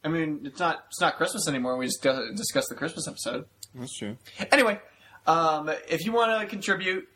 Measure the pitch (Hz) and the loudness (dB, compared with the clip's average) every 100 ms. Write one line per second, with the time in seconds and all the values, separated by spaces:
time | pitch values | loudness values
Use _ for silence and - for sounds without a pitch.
0 | 156 165 156 147 143 - 175 160 - - | 0 0 -2 -4 -8 -2 -2 -2 -8 0
1 | 170 - 160 202 160 135 123 127 127 104 | 0 2 -2 0 -2 0 -2 -2 -2 0
2 | 139 131 113 104 - 139 - - 156 170 | 2 2 -2 -4 -2 -2 -2 -4 -6 -6
3 | 151 - - 123 - _ - 127 123 - | -8 -6 -6 -6 -8 _ -18 -14 -12 -8
4 | 104 117 - - - 277 233 202 - _ | -8 -10 -16 -12 4 6 6 2 -8 _
5 | - - - 165 160 156 151 147 - 160 | -20 -2 4 6 4 2 -2 -4 -2 -2
6 | 190 233 226 220 208 208 202 180 185 185 | 2 4 4 2 -2 -4 0 0 2 -2
7 | - | -6